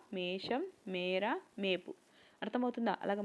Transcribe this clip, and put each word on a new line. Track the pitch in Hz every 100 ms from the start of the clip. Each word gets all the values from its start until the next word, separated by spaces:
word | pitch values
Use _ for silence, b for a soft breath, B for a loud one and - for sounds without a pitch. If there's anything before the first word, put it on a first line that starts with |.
| - 190
మేషం, | 180 190 - 247 381 - -
మేర, | 185 180 185 208 359 - -
మేపు. | 196 180 - - b b b b
అర్థమవుతుందా? | 220 247 247 240 226 -
అలాగే | - 202